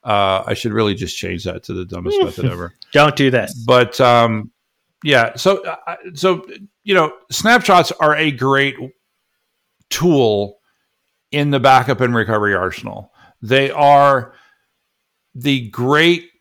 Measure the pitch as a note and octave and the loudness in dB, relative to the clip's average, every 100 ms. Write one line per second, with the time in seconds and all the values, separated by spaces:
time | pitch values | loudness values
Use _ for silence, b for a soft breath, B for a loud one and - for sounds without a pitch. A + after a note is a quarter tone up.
0 | - G#2 G2 F#2+ - G#2+ A#2+ G#2+ G#2+ G2 | -2 0 0 -2 -4 -6 -4 -2 -2 -2
1 | F#2 - F#2 F2+ F2+ E2 - F#2+ F2+ F2 | -8 -10 -10 -8 -10 -12 -12 -12 -10 -10
2 | F2+ G4+ F#4 - - F2 F2 _ - D3 | -6 -2 -2 -2 -6 -6 -12 _ -2 2
3 | D3 C#3+ C3+ B2 G2+ A#2+ A#2 B2+ B2 - | 2 2 0 0 -4 -10 2 2 2 2
4 | B2+ A#2+ A#2 A2 G#2+ _ _ _ _ _ | 4 4 2 -2 -8 _ _ _ _ _
5 | D3 C3+ A2+ B2+ F#3 G3 F3 - - E3+ | 0 0 0 0 0 0 -4 -12 -12 -14
6 | F#3 D3+ F#3 F3 - - G3 _ G#3 F#3+ | -16 -4 -2 -2 -6 -20 -20 _ -2 0
7 | D#3 - _ - G#3+ A#3+ - F3+ D#3+ - | 0 -4 _ -4 2 2 4 2 2 0
8 | D#3 D3+ D#3 B2+ C3+ C3+ C#3 C3 C3 _ | -2 0 -2 -2 0 0 0 -4 -16 _
9 | _ _ _ _ _ _ _ _ _ - | _ _ _ _ _ _ _ _ _ -2
10 | F3 D3 A#2 G#2 G2+ _ _ _ _ _ | 0 2 2 0 -6 _ _ _ _ _
11 | _ _ _ D3 D3 C#3 C3 C3 B2 A#2 | _ _ _ -4 -2 2 4 4 2 -2
12 | B2 A#2+ G#2+ A2 G#2 F#2+ F#2 - - G2+ | 0 0 0 0 0 0 -2 -6 -14 -14
13 | - b b b G#2+ C3 C#3 C#3+ C#3+ C#3+ | -18 b b b -2 0 0 2 4 6
14 | C#3+ C3+ A#2 b b b b b _ _ | 6 2 -2 b b b b b _ _
15 | _ _ _ B2+ C3+ C3+ A2+ - B2 D3 | _ _ _ -8 -4 -4 -6 -6 0 2
16 | E3+ F3 - _ | 2 0 -4 _